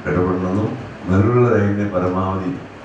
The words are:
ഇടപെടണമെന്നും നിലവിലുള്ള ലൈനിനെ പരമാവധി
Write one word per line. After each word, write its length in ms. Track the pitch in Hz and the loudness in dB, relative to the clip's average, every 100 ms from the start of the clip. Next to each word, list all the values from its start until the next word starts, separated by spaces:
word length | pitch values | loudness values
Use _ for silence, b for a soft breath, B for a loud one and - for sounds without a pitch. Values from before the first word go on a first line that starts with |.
| 95 | -2
ഇടപെടണമെന്നും 600 | 90 90 92 92 101 107 127 - - 92 | 0 0 0 -2 -2 -2 -4 -10 -10 0
നിലവിലുള്ള 420 | 95 110 123 120 | 4 4 4 4
ലൈനിനെ 360 | 104 101 101 104 | 4 2 0 -2
പരമാവധി 640 | 90 90 92 95 95 90 90 - - | -2 0 0 -2 -2 -4 -6 -10 -16